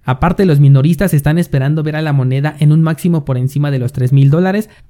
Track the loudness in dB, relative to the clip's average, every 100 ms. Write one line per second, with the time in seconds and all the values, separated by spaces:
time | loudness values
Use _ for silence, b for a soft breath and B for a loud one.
0 | -6 -2 -2 0 0 4 4 4 2 0
1 | 0 0 0 -2 -2 -2 -2 -2 -4 -4
2 | -2 -2 -2 -2 -4 0 2 2 0 -2
3 | -2 -2 -2 -4 -4 -4 -4 -4 -6 -4
4 | 0 2 4 2 0 -2 -6 b -10